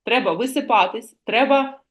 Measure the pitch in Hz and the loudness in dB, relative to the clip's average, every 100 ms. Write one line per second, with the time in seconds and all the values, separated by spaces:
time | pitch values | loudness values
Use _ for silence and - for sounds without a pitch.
0 | - 247 196 165 262 285 277 220 190 226 | -2 0 0 -2 -4 -4 0 2 2 -2
1 | - _ - 220 269 277 269 269 _ | -14 _ -4 0 2 2 0 -10 _